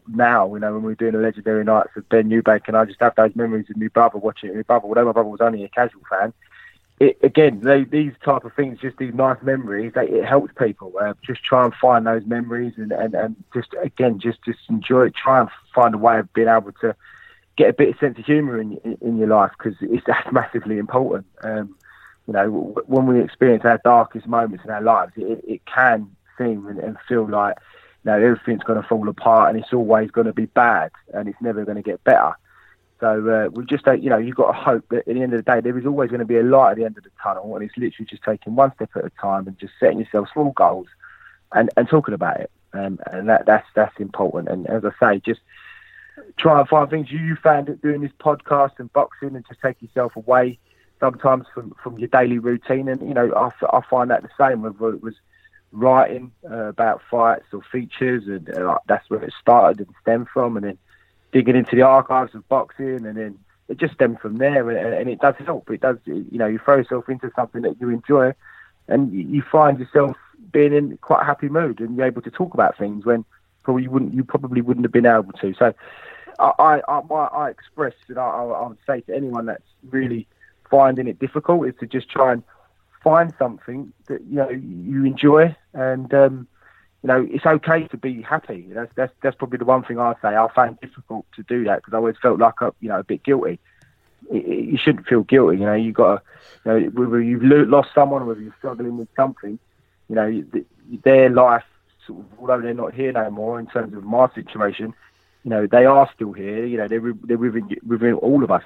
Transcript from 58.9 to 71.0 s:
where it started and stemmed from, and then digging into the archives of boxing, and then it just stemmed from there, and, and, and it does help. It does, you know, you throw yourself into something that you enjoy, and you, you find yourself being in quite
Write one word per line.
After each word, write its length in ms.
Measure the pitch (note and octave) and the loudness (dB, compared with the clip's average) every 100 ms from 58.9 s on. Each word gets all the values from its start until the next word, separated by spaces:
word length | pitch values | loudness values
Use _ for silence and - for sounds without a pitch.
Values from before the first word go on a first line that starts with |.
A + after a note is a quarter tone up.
| G#2 - | -2 -2
where 140 | G#2 | -8
it 100 | - - | -8 -2
started 380 | - A#2+ F2 G2+ | 4 6 6 2
and 160 | G2 _ | -8 _
stemmed 260 | - A#2 A#2+ | -2 -2 -2
from, 280 | C3 A#2+ A2 | -4 -4 -4
and 80 | G2+ | -8
then 120 | F#2 _ _ _ _ _ | -12 _ _ _ _ _
digging 240 | C3 A#2+ B2+ | 0 4 2
into 220 | - B2 | 2 4
the 40 | |
archives 540 | C3 C3+ B2+ C3 B2 A2 | 6 6 4 -2 -2 -10
of 120 | _ | _
boxing, 560 | C3+ - - C3+ B2+ G#2+ | -4 -4 -8 -8 -8 -10
and 100 | G#2+ | -10
then 220 | G#2+ G2 _ _ - | -12 -14 _ _ -14
it 80 | C3+ | -6
just 160 | D#3+ | -6
stemmed 260 | - B2 A2+ | 0 -2 -2
from 180 | G#2+ A2+ | -8 -2
there, 320 | C#3 C#3+ A#2 | 0 0 -2
and, 80 | A2 | -4
and, 160 | A2 | -4
and 160 | F2 B2 | -4 -6
it 120 | A2 | 0
does 140 | C#3+ C3 C#3+ | -2 -2 -8
help. 260 | C#3 - | -8 -8
It 80 | G#2+ | -4
does, 180 | C3 A#2+ - | -4 -4 -8
you 200 | E2 - | -10 -10
know, 120 | A#2 G#2+ | -4 -4
you 140 | A2 | -2
throw 160 | - C#3 | 2 2
yourself 320 | A#2+ B2+ B2 | 2 -6 -6
into 240 | C3 A#2+ - | -10 -8 -6
something 240 | A#2+ A#2 | -6 -4
that 180 | A#2 A#2 | -6 -4
you 100 | B2 | -4
enjoy, 440 | A#2 - C#3+ B2+ - - - - _ - | -6 2 2 2 -2 -16 -20 -20 _ -2
and 240 | C#3 C3+ | 0 0
you, 80 | F#2+ | -4
you 200 | C3 C#3+ | -4 -4
find 380 | - D#3 D3+ C3+ | 0 4 4 2
yourself 380 | B2 D3+ C#3 - _ _ G#3 | 0 2 2 -4 _ _ -4
being 220 | D3 D3 | 2 4
in 240 | D3 C#3+ | 2 0
quite 240 | - | -8